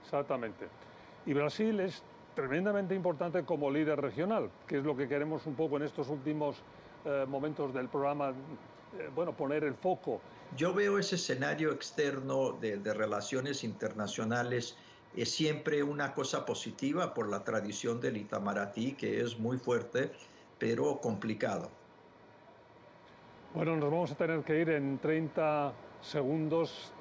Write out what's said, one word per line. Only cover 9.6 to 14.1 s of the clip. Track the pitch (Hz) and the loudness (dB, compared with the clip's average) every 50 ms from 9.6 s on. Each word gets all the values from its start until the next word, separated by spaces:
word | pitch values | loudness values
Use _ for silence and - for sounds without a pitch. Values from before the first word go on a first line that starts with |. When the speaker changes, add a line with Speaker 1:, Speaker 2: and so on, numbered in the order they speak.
| 151 | 2
Speaker 1:
el | 147 127 | 0 -2
foco. | - - 185 185 - - - 123 98 - - - - - - - | 0 0 0 0 0 0 -2 -2 -2 -4 -10 -18 -18 -14 -12 -2
Speaker 2:
Yo | 127 151 175 180 | 0 2 2 4
veo | 196 208 202 202 202 | 4 4 4 4 4
ese | 190 196 190 | 2 2 0
escenario | 165 - - 131 127 131 147 147 147 156 156 139 | -2 0 0 0 0 0 0 0 2 2 2 2
externo | 135 - - - - 151 143 139 135 131 135 135 135 135 127 - | 0 -4 -8 0 0 2 2 2 -2 -2 0 2 2 2 2 0
de, | - 117 110 104 101 | 0 -2 -2 -2 0
de | 101 107 107 | 0 0 0
relaciones | 104 107 107 104 101 104 - - 131 127 143 143 135 - | 2 2 0 0 0 -2 0 -2 0 0 0 -2 -2 -2
internacionales, | 117 104 - - 107 - 107 107 101 | -4 -4 -2 -2 -4 -2 -2 -4 -4